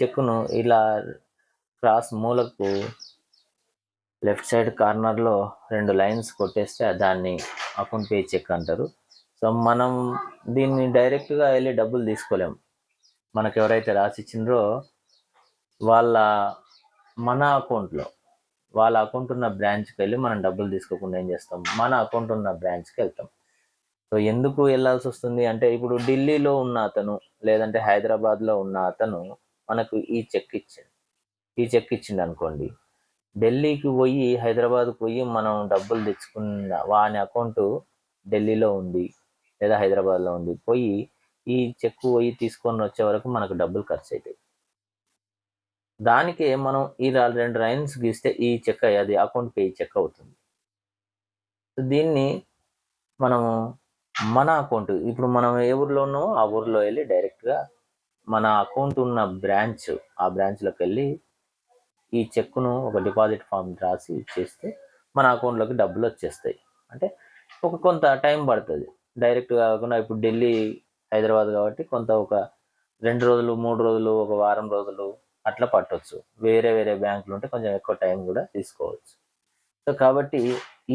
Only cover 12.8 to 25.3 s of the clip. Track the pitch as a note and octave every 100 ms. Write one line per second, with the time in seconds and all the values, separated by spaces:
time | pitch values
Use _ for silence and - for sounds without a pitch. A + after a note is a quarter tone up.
12.8 | _ _ _ _ _ A2 G#2+ A2 G#2+ A2+
13.8 | A2 G2+ G2+ G#2 G#2 A2+ A2 B2 G#2 B2
14.8 | C#3 _ _ _ _ _ _ _ _ -
15.8 | A2 A2+ A#2 A2+ G#2+ G#2 G2+ G2+ _ _
16.8 | _ _ _ - A#2+ B2+ C#3+ C#3 C3+ A#2
17.8 | F#2 D#2 - _ _ _ _ _ _ G#2+
18.8 | A2+ A2+ A2 B2+ B2+ B2+ A#2 G2 G2+ G#2
19.8 | G#2 - G2 A#2+ B2 G#2+ F#2 F#2 G2+ F#2+
20.8 | - F2+ F#2+ F#2 F#2 F2 - F2+ F2 G#2
21.8 | A#2+ B2+ A2 A#2 A2+ A2 G#2 F2 F2+ F2
22.8 | - - G2 - - _ _ _ _ _
23.8 | _ _ - G#2+ G#2+ A#2 C3+ C#3 C#3 C3
24.8 | C3 B2+ B2+ A#2 B2